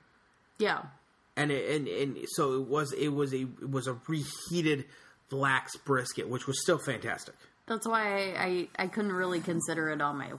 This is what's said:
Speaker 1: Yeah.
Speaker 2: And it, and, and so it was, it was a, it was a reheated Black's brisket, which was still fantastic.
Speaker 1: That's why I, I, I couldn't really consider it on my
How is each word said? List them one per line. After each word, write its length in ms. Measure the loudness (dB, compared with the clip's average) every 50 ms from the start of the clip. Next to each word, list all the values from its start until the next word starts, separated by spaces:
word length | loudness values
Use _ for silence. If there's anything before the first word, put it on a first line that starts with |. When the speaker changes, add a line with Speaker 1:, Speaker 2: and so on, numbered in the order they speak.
| _ _ _ _ _ _ _ _ _ _ _ 0
Speaker 1:
Yeah. 240 | 2 2 2 0 -2 -8 -14 -20 _ _ _ _ _ _ 0
Speaker 2:
And 140 | 0 2 2
it, 240 | 2 2 2 2 0
and, 140 | 0 0 0
and 300 | 0 0 0 0 -2 -4 -6 -4
so 240 | 0 2 2 2 2 2
it 80 | 0 2
was, 240 | 2 2 0 0
it 160 | 0 0 0 2
was 240 | 2 2 2 2 0
a, 80 | -2
it 280 | -2 -4 -6 -8 -6 -2
was 180 | -2 -2 -2 -2
a 100 | -4 -4 -4 -2
reheated 760 | -2 -2 -2 -4 -6 -8 -6 -2 0 2 4 4 2 2 -2 -6 -14 -20 -20 -20 -20 _ _ -6
Black's 480 | -2 0 2 4 2 2 0 -4 -10
brisket, 520 | -4 0 2 2 2 2 0 -4 -6 -4 -4
which 180 | -4 -4 -2
was 160 | -2 -2 0
still 160 | 4 4 4 4
fantastic. 560 | 2 -2 -4 -4 -2 -4 -4 -6 -8 -12 -18 -20 -20 -20 _ _ _
Speaker 1:
That's 200 | -4 -4 -2 0
why 160 | 0 2 2
I, 420 | 2 2 2 0 0 0 -2 -2 0
I, 240 | 0 0 0 -2 -2 -2 -4 -4
I 20 | -2
couldn't 240 | 0 0 0 0
really 280 | 0 0 0 0 0 0
consider 500 | 0 0 0 0 0 0 0 0 0 0
it 100 | 0 0
on 180 | 0 0 0 -2
my 140 | -6 -8 -10